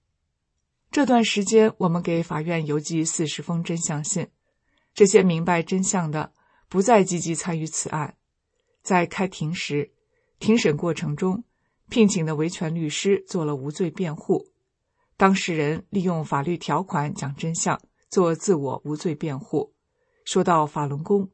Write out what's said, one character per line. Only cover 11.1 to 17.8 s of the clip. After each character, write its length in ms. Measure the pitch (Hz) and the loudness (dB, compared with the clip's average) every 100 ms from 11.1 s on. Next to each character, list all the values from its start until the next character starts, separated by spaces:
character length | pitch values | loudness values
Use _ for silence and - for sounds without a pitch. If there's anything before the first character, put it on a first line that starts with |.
| 147 | -2
中， 280 | 185 202 - _ _ _ _ | -2 -2 -6 _ _ _ _
聘 180 | 247 208 | 4 4
请 180 | 190 156 | 4 -2
的 100 | 151 | -2
维 140 | 160 | -2
权 240 | - 160 | -2 -4
律 160 | 165 156 | -2 -4
师 340 | - 196 196 - | -2 0 0 0
做 180 | 185 151 | -4 -2
了 100 | 143 | -4
无 160 | 139 | -6
罪 200 | - 180 | -4 -4
辩 240 | - 175 147 | -2 -6 -6
护， 320 | - 170 - _ _ _ _ _ _ - | -2 -2 -2 _ _ _ _ _ _ 2
当 180 | 196 190 | 2 4
事 200 | - 160 | 0 -2
人 300 | 147 165 - | 0 -2 -4
利 120 | 202 | -2
用 240 | 180 165 147 | -2 -2 -2
法 160 | 143 | -2
律 160 | 139 170 | -2 -4
条 240 | - 151 | -2 -2
款 320 | 185 165 147 | -2 -4 -4
讲 220 | - 139 139 | -6 -8 -6
真 180 | 165 | -6
相， 260 | 165 180 147 | -4 -2 -4